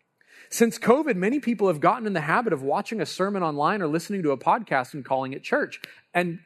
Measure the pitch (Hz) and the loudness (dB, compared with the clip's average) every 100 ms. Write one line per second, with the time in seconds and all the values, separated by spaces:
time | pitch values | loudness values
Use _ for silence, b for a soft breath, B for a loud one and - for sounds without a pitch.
0 | _ _ b b b - 233 - 202 262 | _ _ b b b 2 2 2 4 4
1 | 311 190 190 285 233 240 196 156 170 226 | 4 0 0 0 -2 0 2 4 2 2
2 | 214 185 147 190 226 151 135 170 - 220 | 0 -2 0 0 2 -2 0 -2 -2 -4
3 | 151 - 190 202 165 143 151 208 160 160 | -4 -2 -2 0 -2 0 0 2 0 -2
4 | - 202 156 131 165 226 208 143 127 151 | -2 -2 0 0 2 0 2 -2 -2 -8
5 | 123 135 131 139 - 285 - - B B | -4 -4 -2 -8 -2 -2 -2 -6 B B
6 | B 175 175 170 | B -2 0 -4